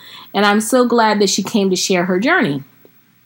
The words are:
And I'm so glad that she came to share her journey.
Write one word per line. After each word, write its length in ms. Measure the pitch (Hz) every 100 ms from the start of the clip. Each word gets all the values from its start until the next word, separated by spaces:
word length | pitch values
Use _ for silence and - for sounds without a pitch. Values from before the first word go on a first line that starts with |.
| - - -
And 140 | 202 208
I'm 160 | 208
so 260 | 214 254 247
glad 320 | 240 220 208
that 80 | 196
she 120 | -
came 300 | 190 214 190
to 40 | 180
share 300 | - 185 180
her 140 | 185
journey. 440 | 254 359 185 143 - _ _ _ _ _